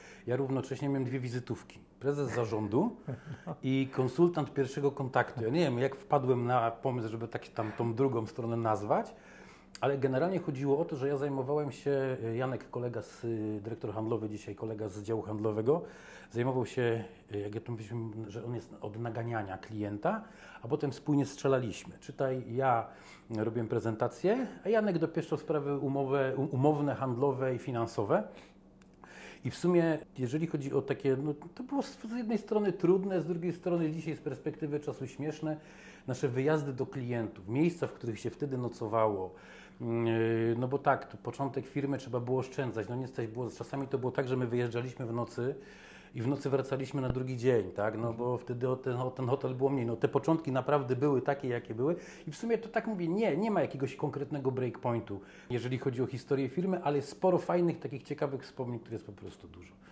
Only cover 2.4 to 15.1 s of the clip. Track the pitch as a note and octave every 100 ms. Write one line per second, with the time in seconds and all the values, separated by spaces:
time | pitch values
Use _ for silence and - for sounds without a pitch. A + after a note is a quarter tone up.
2.4 | A2+ G#2+ G#2+ A2 A3 - - C3 - -
3.4 | - D#3 C3+ C3+ C3 C3+ C3 B2+ F3 F3
4.4 | C#3 - B2+ - C#3+ C#3 C3 B2+ A#2+ -
5.4 | A2 D3 D#3+ A#2+ C3+ C3+ - D3 B2+ B2
6.4 | A#2+ B2 A#2 A#2 C3+ B2 A2+ A2+ A2+ A2
7.4 | - - G#2+ G#2 A#2 A2+ C3+ A#2 A2 -
8.4 | A#2 A#2 A2+ G#2+ G#2 D#3+ A3+ - - -
9.4 | - - - - C3 C#3 C3+ C3 E3+ F#3
10.4 | - C3 C#3 C#3 E3 D3 C3+ C#3+ C#3+ C#3
11.4 | B2+ D3 D3 - - C#3 C3+ C3 A2+ A2+
12.4 | C3 B2 - B2+ A#2+ A#2 - - A#2 A2+
13.4 | G#2+ G#2+ G2+ A2+ - G2+ A2 A2+ G#2+ G#2
14.4 | - G#2 A2 G#2+ G#2+ G2 G#2